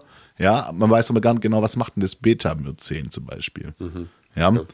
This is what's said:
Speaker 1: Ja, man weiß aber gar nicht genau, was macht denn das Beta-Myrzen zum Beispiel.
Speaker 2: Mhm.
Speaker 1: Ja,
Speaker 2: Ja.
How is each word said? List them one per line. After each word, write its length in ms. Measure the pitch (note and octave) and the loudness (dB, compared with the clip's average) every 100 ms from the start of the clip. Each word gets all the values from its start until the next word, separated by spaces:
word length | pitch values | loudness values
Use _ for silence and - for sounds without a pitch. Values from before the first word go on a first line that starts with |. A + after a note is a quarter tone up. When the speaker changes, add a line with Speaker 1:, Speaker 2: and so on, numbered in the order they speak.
| - - _ - | -2 -18 _ 0
Speaker 1:
Ja, 320 | F#2 G#2+ - | 2 2 0
man 160 | E2 G#2+ | 0 4
weiß 200 | A2+ A#2 | 4 4
aber 100 | A2+ | 2
gar 120 | A#2 | 2
nicht 80 | A#2 | 2
genau, 200 | A2 A2 | 2 0
was 160 | A2 B2 | 0 -2
macht 180 | A#2 - | -4 -2
denn 60 | |
das 140 | F#2+ - | -4 0
Beta-Myrzen 960 | A2+ A2+ - D#2 C#2 - - D2+ C2+ | 2 2 0 -4 -8 -6 -6 -6 -8
zum 140 | - C2 | -10 -10
Beispiel. 480 | - - - - - | -10 -10 -10 -14 -12
Speaker 2:
Mhm. 280 | F2+ F2 E2+ _ _ - | -12 -10 -12 _ _ 0
Speaker 1:
Ja, 160 | E2+ | 2
Speaker 2:
Ja. 80 | A#2 D#2+ | 2 -2